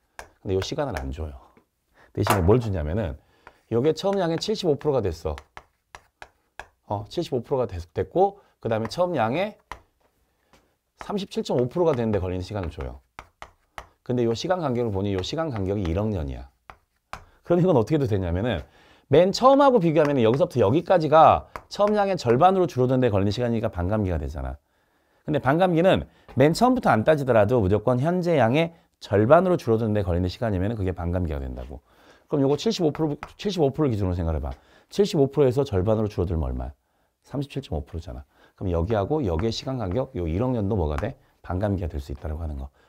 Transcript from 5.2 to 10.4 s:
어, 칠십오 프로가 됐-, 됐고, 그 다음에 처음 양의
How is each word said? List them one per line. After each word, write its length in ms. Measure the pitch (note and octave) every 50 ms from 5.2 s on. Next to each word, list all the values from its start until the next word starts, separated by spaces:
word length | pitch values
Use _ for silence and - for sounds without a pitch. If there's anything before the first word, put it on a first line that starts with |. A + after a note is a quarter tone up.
| - D#2+ D2 - - _ _ - - _ _ _ _ _ - - _ _ _ _ - - _ _ _ _ _ - - - _ _ _
어, 180 | - G#2 G2+ G#2+ -
칠십오 340 | - F3 E3 - C#3+ B2 A2+
프로가 240 | - C#3+ C3 B2
됐-, 260 | A2+ F#2 E2+ E2 - _
됐고, 480 | G#2+ F#2+ - - D#3+ F#3+ G3 G3 - _ _ _ _
그 80 | - A#2
다음에 180 | A2+ G#2+ A2+
처음 280 | G#2+ - E3+ F3+ F3+ F3
양의 440 | C3+ A2 A2 B2 E3 G3 G#3+ G#3 - _ _ - - _ _ _ _ _ _ _ _ _ _ _ _